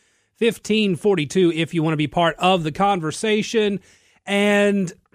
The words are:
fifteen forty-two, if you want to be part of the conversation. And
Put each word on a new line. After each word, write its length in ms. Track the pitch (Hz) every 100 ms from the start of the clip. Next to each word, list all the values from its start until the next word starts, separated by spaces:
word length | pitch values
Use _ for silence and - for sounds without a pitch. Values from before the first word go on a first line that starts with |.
| _ _ _ -
fifteen 600 | 226 - - 214 208 170
forty-two, 560 | 208 185 147 190 170 160
if 180 | 160
you 80 | 170
want 120 | 156
to 40 | 151
be 80 | 147
part 300 | 180 165 147
of 240 | 180 190
the 100 | 156
conversation. 1080 | 139 202 196 156 - 220 214 208 226 208 196 _ _ _ _ -
And 680 | 202 202 202 202 202 175 - _